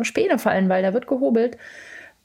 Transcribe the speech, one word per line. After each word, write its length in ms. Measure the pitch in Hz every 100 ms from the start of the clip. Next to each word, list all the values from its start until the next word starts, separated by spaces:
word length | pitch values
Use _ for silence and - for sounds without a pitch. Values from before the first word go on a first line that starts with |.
Späne 380 | 226 - 381 247
fallen, 280 | 214 190 185
weil 140 | 185
da 120 | 190
wird 120 | 226 -
gehobelt. 520 | 262 269 226 240 - - - - - - _